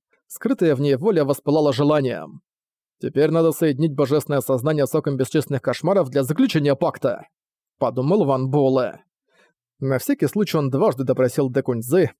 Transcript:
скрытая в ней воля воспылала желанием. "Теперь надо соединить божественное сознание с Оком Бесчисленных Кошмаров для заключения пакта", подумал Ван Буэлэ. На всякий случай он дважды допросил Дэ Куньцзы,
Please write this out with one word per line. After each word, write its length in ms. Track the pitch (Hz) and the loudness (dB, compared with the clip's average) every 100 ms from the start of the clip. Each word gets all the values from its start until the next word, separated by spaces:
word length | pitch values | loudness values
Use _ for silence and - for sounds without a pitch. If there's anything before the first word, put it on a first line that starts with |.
| _ _ _ | _ _ _
скрытая 500 | - 226 269 165 135 | -6 -4 0 2 2
в 40 | |
ней 160 | 143 131 | 0 0
воля 280 | 202 170 | 0 0
воспылала 480 | 143 139 139 156 147 | 0 -2 0 2 2
желанием. 720 | 127 147 151 127 90 78 - _ _ _ _ _ _ | 2 2 2 0 -4 -10 -18 _ _ _ _ _ _
"Теперь 300 | - 135 151 | -4 0 2
надо 220 | 165 165 | 2 2
соединить 420 | 147 160 131 160 | 2 0 0 -2
божественное 480 | 139 131 147 - 139 | 0 0 0 0 -2
сознание 440 | - 131 143 156 135 | -2 -2 0 0 0
с 80 | |
Оком 220 | 151 156 135 | 0 -2 -2
Бесчисленных 460 | 127 156 - 135 | -2 -2 0 -2
Кошмаров 480 | - 123 165 196 131 | -2 -2 0 2 2
для 140 | 139 | 0
заключения 500 | 131 156 262 160 143 | 0 2 2 2 2
пакта", 520 | 135 160 - 131 101 - _ _ _ _ - | 0 -2 -2 -4 -4 -10 _ _ _ _ -4
подумал 480 | 123 127 139 214 139 | -4 0 0 2 2
Ван 240 | 131 131 | 0 0
Буэлэ. 500 | 147 135 131 113 - _ _ _ _ _ _ _ - | 2 2 2 0 -6 _ _ _ _ _ _ _ -8
На 180 | 135 131 | -4 -2
всякий 280 | - - 147 | -2 -2 0
случай 320 | 208 202 160 | 0 -2 -2
он 120 | 139 | 0
дважды 340 | 135 214 131 | 0 0 0
допросил 440 | 131 123 127 - 135 | -2 0 0 0 -2
Дэ 140 | 131 | -2
Куньцзы, 480 | 131 117 123 180 156 - | -2 -4 0 0 0 -4